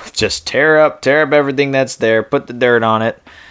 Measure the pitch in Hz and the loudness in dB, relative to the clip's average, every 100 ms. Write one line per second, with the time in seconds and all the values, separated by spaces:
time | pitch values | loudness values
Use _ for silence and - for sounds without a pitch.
0 | - - 104 - - 127 151 156 151 - | -6 -4 -4 -4 -4 0 2 4 2 0
1 | 135 147 147 147 139 135 139 135 131 - | 0 0 2 0 0 -2 -2 0 -2 -2
2 | 113 113 110 139 - 120 123 120 113 110 | 0 0 0 -6 -6 -2 2 2 2 0
3 | 113 - - - - | -2 -6 -18 -20 -20